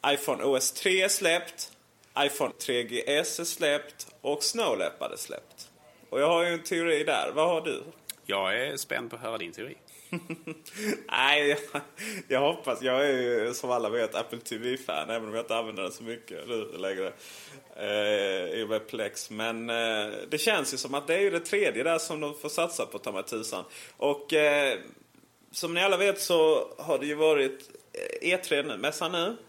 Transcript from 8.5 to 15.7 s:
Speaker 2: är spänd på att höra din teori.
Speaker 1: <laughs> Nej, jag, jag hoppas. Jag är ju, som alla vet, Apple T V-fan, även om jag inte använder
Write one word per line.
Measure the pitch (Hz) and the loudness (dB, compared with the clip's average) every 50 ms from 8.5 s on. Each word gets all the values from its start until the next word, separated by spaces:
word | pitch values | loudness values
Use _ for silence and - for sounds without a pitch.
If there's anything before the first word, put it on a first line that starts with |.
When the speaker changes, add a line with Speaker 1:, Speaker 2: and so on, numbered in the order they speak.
| 101 117 | 0 0
Speaker 2:
är | 127 147 147 | -2 -2 -4
spänd | 131 - - - 117 123 117 | -6 -4 -4 -4 -4 -4 -6
på | 120 | -10
att | 117 | -8
höra | 127 113 113 110 | -6 -6 -6 -4
din | 87 85 | -6 -8
teori. | 85 - 107 135 - - - - - - - - | -8 -10 -10 -10 -10 -16 -20 -20 -20 -20 -12 -8
Speaker 1:
<laughs> | - 170 - - 170 165 - - 160 - - - - 202 214 214 - - - - | -8 -8 -6 -8 -12 -10 -10 -14 -14 -12 -16 -16 -10 -4 -2 -2 -2 -2 -4 -2
Nej, | - 120 131 139 147 151 147 143 | 2 4 6 6 6 6 6 4
jag, | 147 147 - - - 143 143 - - - 214 220 214 190 - - | 4 2 -2 -6 -8 -8 -8 -8 -14 -12 -10 -8 -8 -10 -4 0
jag | 135 127 | 2 4
hoppas. | 139 147 170 - - 135 120 - | 4 4 2 0 -2 -4 -4 0
Jag | 127 127 127 131 143 143 | 2 2 4 4 4 4
är | |
ju, | 135 127 123 120 120 117 107 120 123 | 4 2 2 2 2 2 2 0 -2
som | - - 127 | -4 -2 0
alla | 123 120 117 104 | 0 2 2 0
vet, | 110 120 113 107 - | 0 0 0 0 -2
Apple | 101 113 - - 117 | -4 -4 -4 -6 -10
T | 117 - 120 107 | -8 -8 -8 -4
V-fan, | 117 123 127 131 - - 82 78 78 110 | -2 -2 -4 -4 -4 -4 -4 -2 -2 -2
även | 113 117 110 107 | -4 -4 -4 -4
om | 107 | -4
jag | 113 | -6
inte | 117 117 113 | -2 0 -2
använder | 113 117 110 | -2 -2 -2